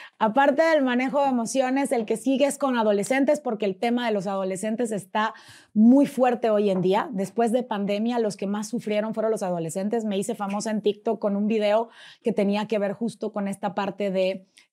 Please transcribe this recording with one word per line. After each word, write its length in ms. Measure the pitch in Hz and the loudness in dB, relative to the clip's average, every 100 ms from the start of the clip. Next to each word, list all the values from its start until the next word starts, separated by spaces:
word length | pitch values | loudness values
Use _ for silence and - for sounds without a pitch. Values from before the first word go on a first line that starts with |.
| - _ | -20 _
Aparte 420 | 220 233 285 277 | 0 4 4 4
del 220 | 330 311 | 4 4
manejo 400 | 262 240 254 285 | 2 0 0 0
de 60 | 277 | 0
emociones, 640 | 247 226 269 254 269 269 | 0 0 0 0 0 0
el 120 | 247 | -2
que 120 | 220 220 | -2 -2
sigue 300 | 262 262 285 | 0 2 2
es 120 | - | 0
con 180 | 269 247 | -2 0
adolescentes, 640 | 214 202 196 254 277 294 | 2 2 0 0 2 0
porque 240 | 254 214 | -2 -4
el 120 | 202 190 | -4 -2
tema 280 | 240 240 | -2 -2
de 80 | 240 | -2
los 140 | 202 190 | -2 -2
adolescentes 640 | 196 190 185 214 226 240 | -4 -4 -4 -4 -4 -4
está 440 | 208 - 214 220 - - - _ | -4 -4 -2 -2 -4 -18 -20 _
muy 340 | 208 226 269 277 | 6 8 8 4
fuerte 440 | 240 254 240 233 | 2 2 2 2
hoy 200 | 208 208 | 2 2
en 120 | 185 | 2
día. 260 | 185 202 294 | 2 0 0
Después 400 | 196 196 - 233 | -4 -4 -2 0
de 100 | 247 | 0
pandemia, 560 | 247 208 202 208 233 247 | -2 -4 -2 -2 -2 -2
los 180 | 214 - | -2 -4
que 120 | 196 | -6
más 200 | 208 208 | -6 -6
sufrieron 460 | 226 214 208 220 | -8 -4 -4 -2
fueron 160 | 220 220 | -2 -2
los 140 | 214 | -2
adolescentes. 600 | 190 175 165 190 202 233 | -2 -4 -4 -4 -2 -2
Me 140 | 214 196 | -2 -2
hice 160 | 196 | -4
famosa 380 | 220 196 208 214 | -6 -4 -4 -4
en 100 | 214 | -2
TikTok 380 | 208 208 233 208 | -2 -2 -4 -2
con 160 | 214 202 | -2 -2
un 100 | 214 | 0
video 440 | 226 208 214 233 - - - | 0 2 2 0 -10 -20 -6
que 80 | 233 | -4
tenía 340 | 214 202 208 214 | 0 0 0 -2
que 140 | 214 | -2
ver 120 | 202 | -2
justo 400 | - 233 - 214 | -2 -6 -6 -8
con 140 | 208 196 | -6 -6
esta 300 | 196 208 202 | -4 -6 -4
parte 340 | 196 190 202 | -6 -4 -2
de, 380 | 185 185 185 - _ _ | 0 0 -2 -10 _ _